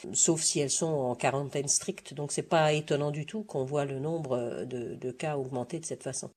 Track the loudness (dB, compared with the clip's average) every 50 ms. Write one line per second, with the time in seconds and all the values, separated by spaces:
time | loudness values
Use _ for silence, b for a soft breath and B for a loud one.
0 | B -4 2 2 4 4 4 4 2 2 2 2 2 2 2 0 2 2 2 2
1 | 2 0 0 2 2 2 2 2 -2 -2 -2 -2 0 2 0 0 0 -2 -8 -8
2 | -10 -12 -8 -6 -6 -4 -2 -4 0 4 4 6 6 6 4 2 2 2 2 2
3 | 2 0 -2 -2 -6 -6 -6 -8 -8 -4 -2 -2 -2 0 0 0 0 0 -2 -4
4 | -2 -2 -2 0 2 2 2 2 2 -2 -2 -4 -4 -4 -4 -6 -6 -6 -6 -6
5 | -6 -6 -4 -2 -2 -2 -2 -2 -2 -2 -2 -4 -4 -4 -6 -6 -6 -6 -8 -6
6 | -6 -6 -6 -6 -8 -10 _